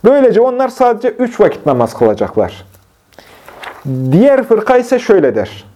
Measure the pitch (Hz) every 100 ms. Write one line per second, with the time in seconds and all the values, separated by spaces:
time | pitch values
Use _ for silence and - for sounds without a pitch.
0 | 214 285 254 196 254 247 254 240 247 233
1 | 247 - 247 - 196 - 151 127 117 -
2 | 113 104 95 - 92 - - _ _ _
3 | _ _ _ - - - - - 139 131
4 | 131 151 269 269 233 220 - 254 247 247
5 | 240 196 143 107 95 - -